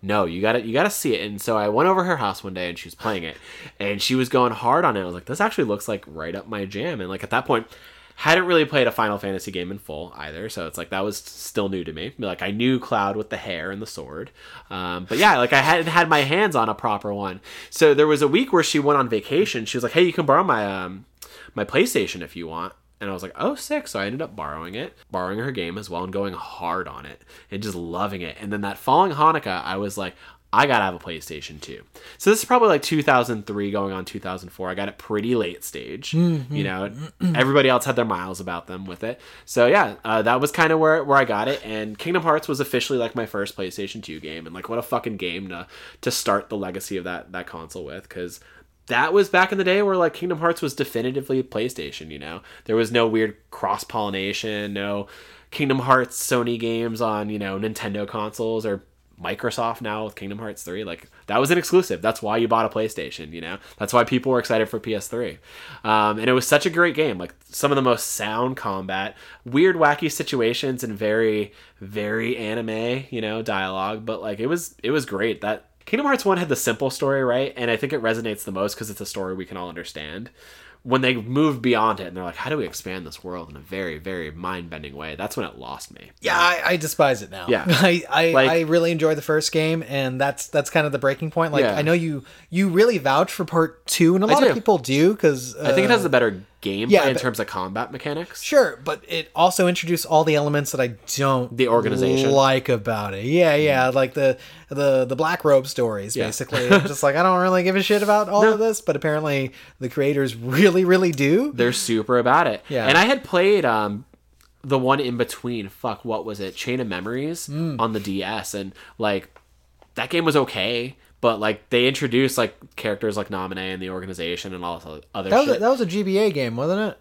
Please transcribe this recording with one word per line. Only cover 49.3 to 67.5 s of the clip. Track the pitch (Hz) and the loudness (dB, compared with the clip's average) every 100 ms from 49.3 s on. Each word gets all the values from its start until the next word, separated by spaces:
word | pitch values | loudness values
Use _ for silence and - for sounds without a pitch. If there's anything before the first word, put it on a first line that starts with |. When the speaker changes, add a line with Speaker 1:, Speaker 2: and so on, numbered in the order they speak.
| 180 190 | 4 4
Speaker 1:
in | 196 | 2
the | |
day | 185 190 | 2 2
where, | 202 185 | 2 2
like, | 170 - | 0 0
Kingdom | 180 165 | -4 0
Hearts | 170 170 | 0 0
was | 156 | -4
definitively | - 139 117 120 135 135 131 | -4 -4 -2 -2 -4 -2 -2
PlayStation, | 127 110 107 - 73 - 80 | -2 -4 -6 -6 -10 -12 -14
you | 73 | -14
know? | 73 87 - - - | -12 -14 -16 -20 -2
There | 110 | 2
was | 110 | 4
no | 120 117 | 4 4
weird | 110 110 104 _ - 95 101 - | 4 0 -2 _ -6 -2 -2 -4
cross-pollination, | 113 104 98 98 101 110 104 104 | -4 -4 -2 -4 -4 -6 -6 -6
no | 101 101 101 98 - - - _ | -6 -4 -6 -8 -14 -20 -20 _
Kingdom | - 143 135 | -4 0 0
Hearts | 127 127 123 - | 4 4 4 -4
Sony | - 127 120 120 | -2 0 0 -2
games | 117 113 117 110 | -2 -2 -4 -2
on, | 117 107 107 | -2 -2 -4
you | 107 | -4
know, | 98 98 | -4 -4
Nintendo | 110 107 110 101 101 | -4 -6 -8 -6 -6
consoles | 110 107 - 113 113 110 | -6 -8 -6 -4 -4 -4
or | 98 _ _ _ _ | -6 _ _ _ _
Microsoft | 87 107 120 120 117 110 | -10 -6 -6 -2 -4 -4
now | 110 107 110 | -6 -6 -8
with | - | -10
Kingdom | 98 104 | -12 -10
Hearts | 113 - | -12 -12
three. | - 92 | -10 -10
Like, | 104 85 - - - | -8 -12 -16 -20 -2
that | 107 | 2
was | 139 | 4
an | 175 | 2
exclusive. | 165 180 180 90 | 4 4 4 0
That's | 104 110 | 0 -2
why | 107 113 | -2 0
you | 117 | 2
bought | 113 110 | 2 2
a | |
PlayStation, | 110 110 - 71 - 78 | 0 -4 -4 -10 -10 -12
you | 82 | -12
know? | 82 95 - - | -10 -12 -14 -8
That's | 104 | 2
why | 123 | 2
people | 117 127 131 | 4 2 2
were | 127 | 0
excited | 117 110 107 | 2 0 0
for | 113 | -4
P | 113 107 | -6 -6
S | - | -6
three. | 117 113 - - - - - | -6 -6 -10 -20 -20 -20 -8
Um, | 110 107 107 107 | 2 4 4 2
and | 117 | 2
it | |
was | 127 123 | 2 4
such | 147 185 | 2 2
a | |
great | 165 175 147 | 2 2 2
game. | 156 95 | -2 -2
Like, | 87 - | -10 -14
some | _ | _